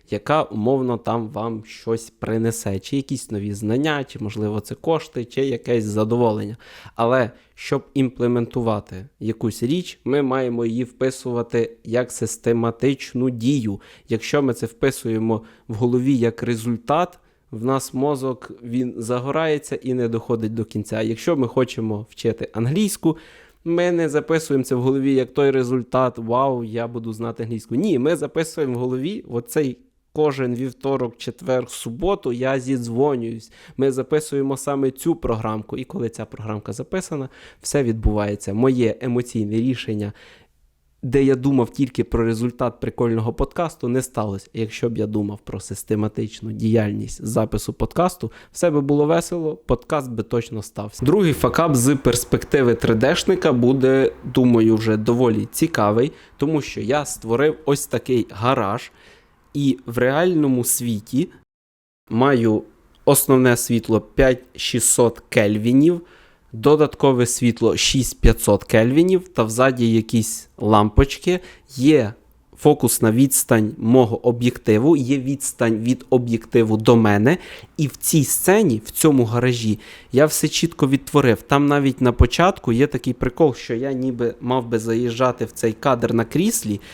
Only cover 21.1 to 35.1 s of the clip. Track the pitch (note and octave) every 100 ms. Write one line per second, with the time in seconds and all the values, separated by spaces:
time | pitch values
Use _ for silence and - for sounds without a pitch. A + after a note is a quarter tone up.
21.1 | A2+ - D#3 A#2+ - B2+ - A2 G#2 G#2+
22.1 | - A#2 A2 - G#2+ A#2+ E3 G#3 - E3
23.1 | D#3 - - - _ E3 E3+ F3 E3+ D#3+
24.1 | D3 D3 D#3+ D#3+ C#3 B2+ B2+ B2+ C3+ C3+
25.1 | C3+ B2 - C#3 C3 B2 B2+ A2+ B2+ B2+
26.1 | A#2+ A2+ A#2+ C#3 B2+ A2+ A#2 A#2 A#2+ A2+
27.1 | G#2+ A#2 A#2 A2 A2+ - A#2 G#3 C#3 C#3
28.1 | E3+ C#3+ D#3+ D#3+ - C#3 A#2+ B2+ B2+ C#3+
29.1 | G#3+ - A#2+ A#2 D#3+ C#3 B2 _ _ _
30.1 | D#3 D3+ C3+ B2 A#2+ C3 A#2+ C#3 C3+ B2
31.1 | - - - - B2+ A#2+ - - A#2 F3
32.1 | G3 C3 A#2+ B2+ C3+ B2+ C3+ A#2 A#2 D3
33.1 | C3 A2+ A#2 - - - - C3+ B2+ B2+
34.1 | D3+ D3+ C#3+ C3+ C3+ - C#3 C3+ C3 E3+